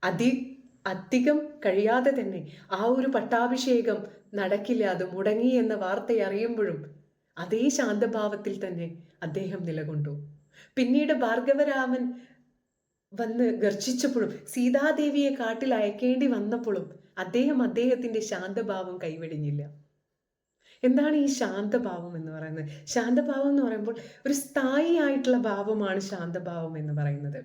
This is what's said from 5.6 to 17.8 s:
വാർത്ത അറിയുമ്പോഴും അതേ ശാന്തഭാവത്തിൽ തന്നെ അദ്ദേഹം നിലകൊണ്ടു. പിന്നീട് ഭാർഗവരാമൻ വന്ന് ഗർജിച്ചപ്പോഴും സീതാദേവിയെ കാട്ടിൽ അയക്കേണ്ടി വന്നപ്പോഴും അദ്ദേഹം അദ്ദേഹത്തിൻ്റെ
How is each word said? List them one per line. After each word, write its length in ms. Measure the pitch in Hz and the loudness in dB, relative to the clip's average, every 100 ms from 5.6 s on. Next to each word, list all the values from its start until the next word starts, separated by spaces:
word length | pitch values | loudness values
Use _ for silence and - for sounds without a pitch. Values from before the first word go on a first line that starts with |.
| 220 | 2
വാർത്ത 380 | 214 185 202 - 226 | 0 -2 -2 0 0
അറിയുമ്പോഴും 560 | 196 196 233 233 202 156 147 - _ _ _ - | 2 0 -2 0 -2 -2 -10 -18 _ _ _ -12
അതേ 280 | 175 220 262 | -4 2 2
ശാന്തഭാവത്തിൽ 840 | - 247 208 226 220 208 208 202 196 | 2 0 2 0 0 -2 -4 -6 -6
തന്നെ 280 | 190 175 170 165 - _ | -6 -6 -8 -10 -20 _
അദ്ദേഹം 380 | 165 156 190 196 | -6 -6 -6 -6
നിലകൊണ്ടു. 480 | 170 156 151 151 147 147 - - _ _ - | -6 -6 -4 -4 -4 -6 -12 -20 _ _ -10
പിന്നീട് 380 | - 247 269 302 | 0 4 4 4
ഭാർഗവരാമൻ 920 | 285 240 233 247 277 294 262 262 254 247 - - _ _ _ _ _ _ _ _ | 2 2 0 2 2 4 2 0 0 -2 -6 -16 _ _ _ _ _ _ _ _
വന്ന് 340 | 196 226 233 247 247 | -6 -4 2 2 4
ഗർജിച്ചപ്പോഴും 760 | 208 196 - 247 285 247 214 - - | 0 0 -2 0 0 2 0 -2 -8
സീതാദേവിയെ 840 | - 247 269 294 302 294 285 277 | 0 2 4 2 2 2 2 2
കാട്ടിൽ 400 | 262 226 226 269 | 0 -4 -2 0
അയക്കേണ്ടി 520 | 226 208 208 247 254 262 | 2 2 0 0 2 2
വന്നപ്പോഴും 580 | 226 208 233 226 190 160 - _ - | 2 0 -2 -2 -4 -4 -14 _ -8
അദ്ദേഹം 400 | 185 240 269 277 | -2 2 2 4
അദ്ദേഹത്തിൻ്റെ 580 | 247 208 | 2 2